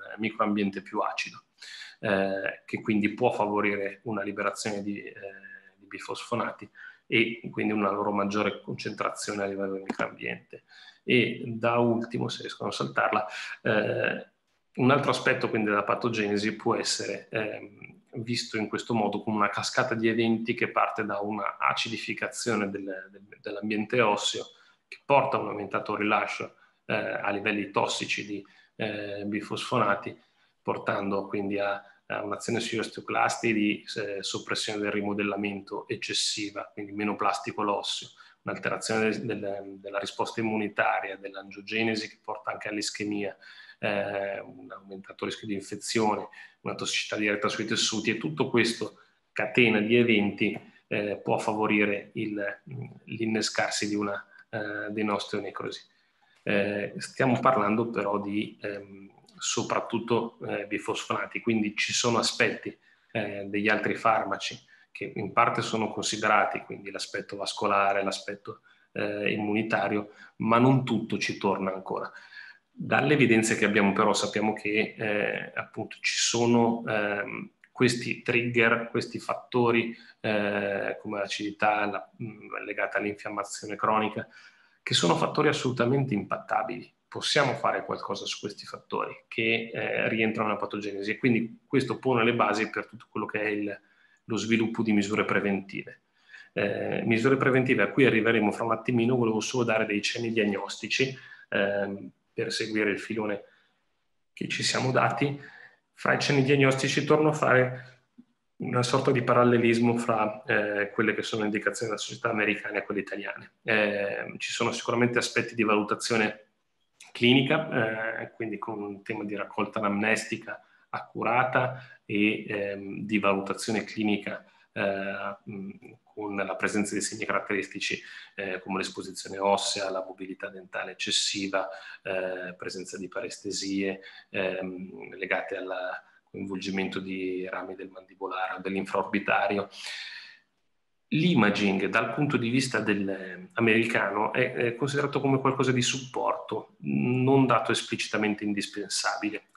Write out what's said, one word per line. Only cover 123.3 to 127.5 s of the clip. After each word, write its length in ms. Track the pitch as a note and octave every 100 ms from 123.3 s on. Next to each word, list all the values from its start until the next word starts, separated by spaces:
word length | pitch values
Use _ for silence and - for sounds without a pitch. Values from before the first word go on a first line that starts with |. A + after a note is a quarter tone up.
| G2 F#2+ F#2+ - A2
clinica, 600 | - - G#2+ G2+ G2 - - _ _
eh, 640 | - G2+ G2 G2 G2+ G2+ G2
mh, 480 | - G2+ G2 G2+ - - _
con 220 | - G#2+ G2+
la 180 | F#2+
presenza 400 | F#2 G2 G#2 G2+
di 60 | G#2
segni 240 | G2 A2
caratteristici, 760 | G#2+ G2 -